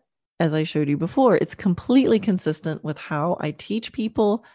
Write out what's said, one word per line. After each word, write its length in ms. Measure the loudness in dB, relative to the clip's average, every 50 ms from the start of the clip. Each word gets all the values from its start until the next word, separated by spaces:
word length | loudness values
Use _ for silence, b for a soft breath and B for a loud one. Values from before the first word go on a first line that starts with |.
| _ _ _ _ _ _ _ -2
as 140 | 0 0 2
I 100 | 0 -2
showed 260 | 0 -2 -2 0 0
you 80 | 0
before, 400 | -2 -2 -2 2 4 4 6 6
it's 160 | 4 2 -2 -4
completely 640 | -2 0 0 0 0 0 2 2 4 4 4 2 2
consistent 640 | 2 0 -2 0 -2 -4 -4 -4 -6 -8 -8 -6 -6
with 140 | -8 -8
how 400 | -8 -8 -6 -4 -2 0 -2 -2 -2
I 120 | -4 -6
teach 420 | -6 -8 -8 -6 -6 -6 -6 -8 -6
people 500 | -6 -6 -4 0 0 2 2 0 -2 b b